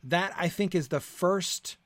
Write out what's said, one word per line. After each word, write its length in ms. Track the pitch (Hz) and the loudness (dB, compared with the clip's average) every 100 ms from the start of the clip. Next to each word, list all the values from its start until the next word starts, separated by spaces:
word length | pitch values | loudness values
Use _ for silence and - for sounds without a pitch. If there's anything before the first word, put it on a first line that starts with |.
That, 300 | 131 170 190 - | 2 2 2 0
I 120 | 170 | -2
think, 260 | - 202 180 | 0 0 0
is 140 | 143 | 0
the 100 | 147 | -2
first 760 | - - 175 196 170 - - - | -4 0 2 2 0 -6 -8 -14